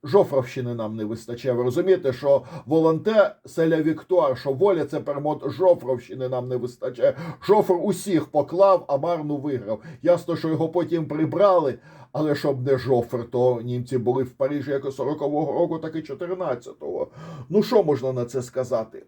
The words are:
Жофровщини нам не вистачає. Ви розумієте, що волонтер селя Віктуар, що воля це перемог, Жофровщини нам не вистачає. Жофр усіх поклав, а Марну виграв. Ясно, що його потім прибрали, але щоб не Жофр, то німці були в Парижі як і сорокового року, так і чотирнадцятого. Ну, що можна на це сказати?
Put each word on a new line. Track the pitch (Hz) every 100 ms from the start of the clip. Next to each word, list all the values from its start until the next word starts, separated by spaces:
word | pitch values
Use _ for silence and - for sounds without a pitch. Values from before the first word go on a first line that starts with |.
Жофровщини | 143 190 190 135 127 - 120
нам | 117 110 110
не |
вистачає. | 107 113 - 120 135
Ви | 120
розумієте, | 123 135 180 180 139
що | 127 143 139 - 160 117
волонтер | 156 160 160 208 220 190 - -
селя | - 165 160
Віктуар, | 156 151 - 180 147 127
що | 143
воля | 135 196 175
це | 143 151
перемог, | - 143 147 151 143
Жофровщини | 127 185 175 123 127 - 131 127
нам | 127 123
не | 127
вистачає. | 123 - - - - - 170 -
Жофр | - 208 202 175
усіх | 196 175 202 165 -
поклав, | 151 139 170 196 185 -
а | 139
Марну | 165 170 147 143
виграв. | 139 127 104 110 - -
Ясно, | 165 175 170 165
що | 160
його | 160 160
потім | 175 165 170 147
прибрали, | 147 156 170 202 180 147 117 - - -
але | - 156
щоб | 147 151 131 127
не | 131
Жофр, | 123 127 120 123 117
то | 127 127 120
німці | 120 123 123 131
були | 110 127
в | 127
Парижі | - 135 147 135
як | 139
і | 143
сорокового | 127 131 147 143 147 151
року, | 127 170 165
так | 160 160
і |
чотирнадцятого. | 156 135 175 185 170 117 - - - - - - 160 147 127
Ну, | 185
що | 214 233
можна | 170 135 131
на | 127
це | 120 135
сказати? | 123 - 123 123 110 -